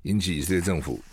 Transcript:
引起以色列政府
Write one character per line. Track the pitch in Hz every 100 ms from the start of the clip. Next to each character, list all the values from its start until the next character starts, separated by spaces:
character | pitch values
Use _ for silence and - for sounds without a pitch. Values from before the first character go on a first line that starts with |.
引 | - 104
起 | 90 80
以 |
色 | 71
列 | 92
政 | 87 85
府 | 69 58 -